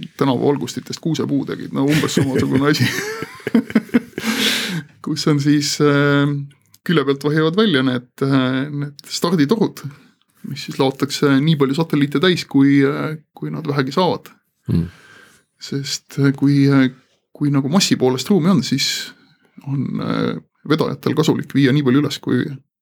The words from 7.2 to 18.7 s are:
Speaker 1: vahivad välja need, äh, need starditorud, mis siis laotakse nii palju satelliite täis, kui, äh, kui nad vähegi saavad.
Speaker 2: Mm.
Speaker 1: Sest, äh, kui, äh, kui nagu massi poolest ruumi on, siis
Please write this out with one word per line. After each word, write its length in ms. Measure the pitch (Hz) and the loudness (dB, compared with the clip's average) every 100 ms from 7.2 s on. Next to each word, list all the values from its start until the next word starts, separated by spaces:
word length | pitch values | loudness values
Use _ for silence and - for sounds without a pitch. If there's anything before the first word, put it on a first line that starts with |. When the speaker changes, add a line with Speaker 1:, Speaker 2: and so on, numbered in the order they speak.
Speaker 1:
vahivad 340 | 147 156 160 180 | 0 0 2 2
välja 260 | 220 135 | 2 2
need, 240 | 131 123 123 - | 0 -2 -6 -4
äh, 460 | 135 139 127 131 147 | 0 0 0 -2 -4
need 340 | 143 147 - | -6 -8 -12
starditorud, 800 | - - 175 175 139 226 208 - 139 - _ _ _ _ | -12 -4 0 2 2 2 0 -4 -16 -16 _ _ _ _
mis 200 | - 139 - | -14 -12 -8
siis 140 | 156 | -2
laotakse 560 | 135 - 123 - 147 135 | 0 0 -4 0 2 2
nii 200 | 156 151 | 2 2
palju 200 | 135 139 | 2 0
satelliite 420 | 165 151 143 147 | -2 0 0 2
täis, 260 | 185 180 - | 2 0 0
kui, 340 | 139 139 139 | 4 4 4
äh, 360 | 139 151 143 156 _ | 2 0 -6 -8 _
kui 220 | - 156 | -14 -10
nad 160 | 151 156 | -8 -4
vähegi 260 | 139 131 | -2 -2
saavad. 380 | 147 180 - - _ _ _ - | 0 0 -2 -8 _ _ _ -4
Speaker 2:
Mm. 200 | 85 85 - - - - _ _ _ | -2 -2 -8 -20 -20 -20 _ _ _
Speaker 1:
Sest, 560 | - 139 139 - - - | -10 -8 -6 -10 -8 0
äh, 140 | 139 | 2
kui, 300 | 139 139 143 139 | 2 2 4 4
äh, 220 | 139 131 - _ _ _ - | 4 2 -2 _ _ _ -4
kui 160 | 147 | 0
nagu 180 | 143 135 | 0 2
massi 260 | 185 - - | 0 2 2
poolest 340 | 127 127 - | 2 0 2
ruumi 200 | 202 160 | 2 4
on, 140 | 143 | 2
siis 240 | - | 2